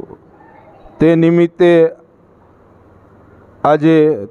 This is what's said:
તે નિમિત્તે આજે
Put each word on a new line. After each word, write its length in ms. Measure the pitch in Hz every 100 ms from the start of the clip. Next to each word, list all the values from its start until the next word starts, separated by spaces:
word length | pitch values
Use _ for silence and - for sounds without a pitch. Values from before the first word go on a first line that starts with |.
| - - _ _ - - - - - -
તે 160 | 156 165
નિમિત્તે 560 | 165 170 170 - 175 170 165 - _ _ _ _ _ _ _ _ _ _ _ _ _ - - _
આજે 340 | 139 151 156 160 151 127 101